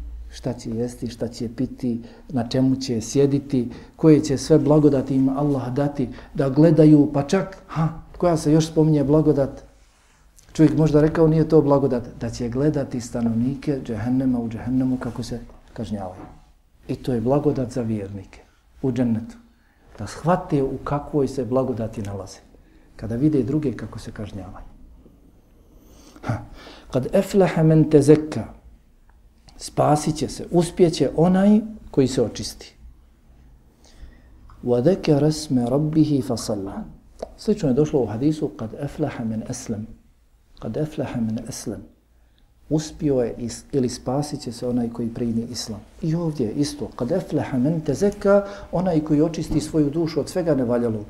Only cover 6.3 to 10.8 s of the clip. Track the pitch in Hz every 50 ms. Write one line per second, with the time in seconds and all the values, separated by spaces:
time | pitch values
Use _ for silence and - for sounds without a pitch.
6.3 | - - 139 135 131 147 156 170 160 151 156 151 151 147 143 - - 139 139 -
7.3 | 190 190 190 - - - - - - 151 160 156 - - - - - - 180 175
8.3 | 165 156 - 147 151 160 160 160 - 160 156 156 156 143 139 135 151 156 151 151
9.3 | 139 139 135 131 - - - - _ _ _ _ _ _ _ _ _ _ _ _
10.3 | _ - - - - - 160 147 123 139